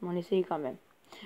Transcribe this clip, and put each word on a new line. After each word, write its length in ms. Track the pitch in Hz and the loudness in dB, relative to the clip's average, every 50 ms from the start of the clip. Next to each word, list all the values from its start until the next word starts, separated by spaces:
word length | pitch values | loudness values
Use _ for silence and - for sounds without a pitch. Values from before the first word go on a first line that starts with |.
mais 80 | 185 175 | -4 -2
on 80 | 175 | 0
essaye 280 | 180 170 - 202 190 185 | -2 2 2 4 2 4
quand 140 | - 170 156 | 2 0 0
même. 180 | 143 127 - - - _ _ _ _ - - - 202 | 0 -2 -4 -6 -12 _ _ _ _ -20 -18 -18 -8